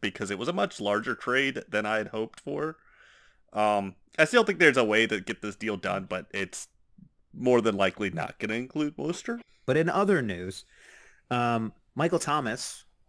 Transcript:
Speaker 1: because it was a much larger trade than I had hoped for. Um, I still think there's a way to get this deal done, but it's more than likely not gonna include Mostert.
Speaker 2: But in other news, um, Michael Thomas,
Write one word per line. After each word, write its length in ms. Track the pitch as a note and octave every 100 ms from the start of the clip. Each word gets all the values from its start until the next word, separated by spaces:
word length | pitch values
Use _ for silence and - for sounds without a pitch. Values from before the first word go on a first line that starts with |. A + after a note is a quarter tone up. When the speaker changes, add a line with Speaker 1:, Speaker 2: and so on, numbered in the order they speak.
Speaker 1:
because 280 | G#2 - G2+
it 80 | G2
was 100 | B2
a 40 |
much 280 | F#3 G3 -
larger 340 | G#2 G#2 B2+
trade 480 | A#2 - B2+ C3+ C3 -
than 180 | G#2+ G#2+
I 120 | A2
had 100 | G2+
hoped 320 | A2 A2+ -
for. 360 | - D3 D#3 D#3+ _ _ - - _ _ _
Um, 420 | - G#2+ G#2 G2 - _ -
I 60 | D#3
still 160 | A#3+
think 160 | G#3 E3
there's 180 | E3 C3
a 80 |
way 220 | A2 G#2+ A2
to 140 | G#2+
get 200 | F#2 G#2+
this 140 | G#2+ F#2+
deal 200 | A2 G2
done, 280 | F#2+ F#2+ F#2+
but 160 | F#2 -
it's 320 | G2 F#2 - - _ _ - - _ _
more 280 | - B2+ B2
than 140 | A2 G2
likely 340 | G2 - G2+
not 280 | D#2+ - -
gonna 140 | G#2+
include 420 | A2+ B2+ D3+ D3 -
Mostert. 440 | D3 F3 - A#3 - _ -
Speaker 2:
But 100 | D3
in 100 | E3
other 320 | F#3+ G3+ F3+
news, 440 | A2+ F2 F#2 - - _ - - - - -
um, 420 | B2 A#2+ A#2 A2 - _
Michael 240 | - E3 E3+
Thomas, 640 | - D3 A#2+ A#2 - - - _